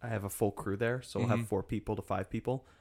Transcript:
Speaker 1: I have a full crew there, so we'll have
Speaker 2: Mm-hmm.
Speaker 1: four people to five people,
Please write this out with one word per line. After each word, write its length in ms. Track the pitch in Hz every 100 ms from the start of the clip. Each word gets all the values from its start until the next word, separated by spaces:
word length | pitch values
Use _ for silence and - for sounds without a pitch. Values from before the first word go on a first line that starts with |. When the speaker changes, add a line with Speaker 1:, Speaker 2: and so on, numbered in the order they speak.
Speaker 1:
I 40 | 120
have 140 | 110
a 80 | 98
full 220 | - 104
crew 240 | - 101 98
there, 260 | 117 127
so 160 | - 110
we'll 100 | 120
have 80 | 113
Speaker 2:
Mm-hmm. 60 | 110
Speaker 1:
four 140 | 98
people 320 | - 107 - 101
to 60 |
five 280 | - 95 95
people, 340 | 113 - 131 - -